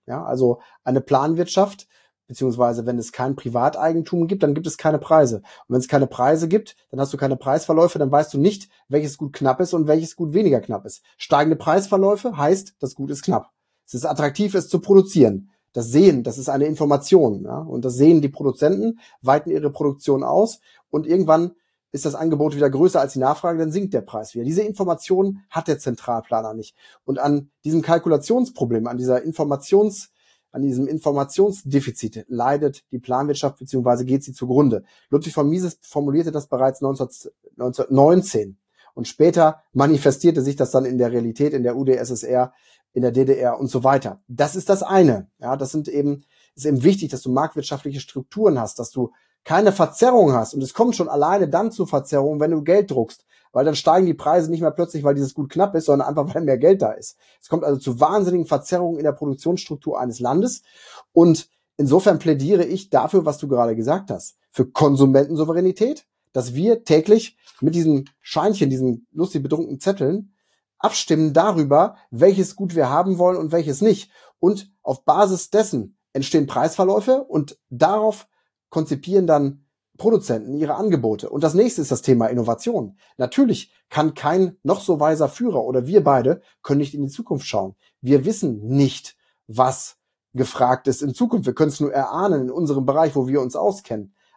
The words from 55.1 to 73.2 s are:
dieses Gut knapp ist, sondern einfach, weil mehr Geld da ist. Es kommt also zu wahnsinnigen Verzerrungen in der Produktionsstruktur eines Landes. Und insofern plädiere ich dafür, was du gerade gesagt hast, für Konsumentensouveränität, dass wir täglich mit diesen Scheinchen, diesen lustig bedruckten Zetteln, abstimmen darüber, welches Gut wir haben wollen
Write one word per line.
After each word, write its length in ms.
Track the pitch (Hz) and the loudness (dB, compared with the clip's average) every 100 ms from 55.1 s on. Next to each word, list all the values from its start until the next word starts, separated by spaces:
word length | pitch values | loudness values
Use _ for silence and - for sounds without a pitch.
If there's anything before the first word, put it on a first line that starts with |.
| 143 | 0
dieses 180 | 139 | -2
Gut 160 | - 143 | -6 -6
knapp 240 | 160 196 | -2 -2
ist, 120 | 165 156 | 0 2
sondern 220 | 139 143 | 2 0
einfach, 280 | 151 147 - | -4 -4 -4
weil 80 | |
mehr 160 | 151 127 | -2 2
Geld 240 | 151 196 | 4 4
da 80 | 110 | 0
ist. 260 | - - - _ _ | -6 -14 -18 _ _
Es 80 | - | -6
kommt 140 | 160 | -4
also 160 | 151 139 | -2 -2
zu 200 | 135 120 | -4 0
wahnsinnigen 460 | 151 208 180 175 160 | 2 2 0 0 0
Verzerrungen 540 | 143 - 180 175 160 | -4 -2 -2 -2 -2
in 40 | |
der 100 | 147 | -2
Produktionsstruktur 840 | 139 147 135 175 175 - 147 - - | -2 -4 -4 -4 -4 -6 -10 -8 -6
eines 200 | 123 113 | -6 -6
Landes. 420 | 123 151 247 - _ _ - - - | -2 0 -2 -4 _ _ -20 -20 0
Und 380 | 165 170 160 - _ _ - | 6 6 6 -2 _ _ -4
insofern 440 | 143 160 214 160 | 2 4 4 2
plädiere 440 | 165 147 139 196 160 | 2 0 2 2 2
ich 260 | 185 - | -4 -2
dafür, 340 | 135 - 196 151 | 0 2 0 0
was 140 | 143 | -2
du 80 | 143 | -2
gerade 280 | 123 117 113 | 0 0 0
gesagt 360 | 113 180 196 | -2 -4 -4
hast, 240 | 101 - - _ | -10 -12 -16 _
für 160 | - 123 | -4 -2
Konsumentensouveränität, 1400 | - 151 139 135 135 151 160 156 165 185 185 233 302 - _ _ | 2 4 6 6 6 4 0 -2 0 0 0 -2 -4 -12 _ _
dass 200 | 127 123 | -6 -6
wir 300 | 127 202 233 | -2 0 0
täglich 520 | - 156 156 220 - - _ - | 2 2 6 4 2 -12 _ -4
mit 120 | 143 | 0
diesen 380 | 170 160 139 139 _ | 2 2 2 -2 _
Scheinchen, 480 | - - 190 196 139 | -8 -2 0 0 0
diesen 380 | 131 127 117 - | 0 -2 -2 -6
lustig 300 | 151 185 151 | -6 -4 -4
bedruckten 380 | 135 151 165 139 | -4 -4 -4 -6
Zetteln, 560 | 190 196 139 196 202 _ _ _ _ _ | -4 -2 -2 -2 -8 _ _ _ _ _
abstimmen 560 | 208 - - 156 156 | -4 -2 0 0 2
darüber, 600 | 151 196 175 143 143 202 - _ | 2 2 2 2 4 2 -2 _
welches 440 | 117 180 196 190 - | 2 4 4 0 -4
Gut 200 | 190 165 | -4 0
wir 160 | 127 | 0
haben 260 | 147 185 | 2 0
wollen 200 | 175 | 2